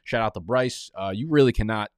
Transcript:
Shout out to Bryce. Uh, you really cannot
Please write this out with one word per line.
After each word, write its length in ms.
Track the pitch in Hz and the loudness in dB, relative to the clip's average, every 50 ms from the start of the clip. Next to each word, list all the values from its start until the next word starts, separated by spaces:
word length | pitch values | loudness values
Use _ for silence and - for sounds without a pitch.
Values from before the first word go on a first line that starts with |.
| _ | _
Shout 180 | - 131 117 | -6 -4 -2
out 120 | 113 107 - | -2 -2 -4
to 60 | 95 | -6
Bryce. 520 | 80 90 120 127 127 127 - - - - - | -4 0 0 0 0 0 -4 -8 -14 -14 -10
Uh, 160 | 92 98 98 | -8 -6 -6
you 160 | 95 104 131 165 | -4 -6 -2 2
really 240 | 151 147 135 123 | 4 6 6 6
cannot 380 | 117 - 107 107 110 107 104 - - | 4 2 -2 -2 -2 -4 -6 -8 -10